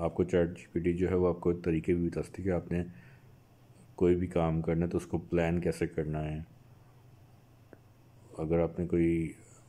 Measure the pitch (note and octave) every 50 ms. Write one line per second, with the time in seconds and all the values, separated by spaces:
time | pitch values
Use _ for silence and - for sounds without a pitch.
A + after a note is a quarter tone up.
0 | E2 E2 - - F2+ E2+ F#2 F2+ E2+ E2 F#2 - - - - F2 E2 F2 F2 F2
1 | F#2 E2+ F#2 F2+ F2+ F2+ E2+ F2 - F2 F2 F2 - F2+ E2 D#2+ E2 - F2+ E2+
2 | F2 E2+ - D#2 D2+ - - - F#2 F#2+ F2+ E2+ E2 - E2+ F2 F2 F2 - -
3 | - - - - - - - - - _ _ - - - - - - - - -
4 | F#2 F2 F2+ F2 F2+ F2+ - F2 E2 E2 D#2+ D#2+ D#2+ E2 E2 E2 F2 E2+ F#2 F2
5 | - - - E2 - - F2 E2+ E2 E2 E2+ F2 E2+ F2 D#2+ - E2+ D#2+ - -
6 | D#2 D#2 D#2 D#2 D2+ D2+ D#2 D#2 D#2+ - - - - - - - - - - -
7 | - - - - - - - - - - - - - - - - - - - -
8 | - - - - - - - - D#2+ D#2 E2 E2+ E2 D#2+ E2 - F2 E2+ F2 F2
9 | E2+ E2+ E2+ E2 E2 D#2 - - - - - - -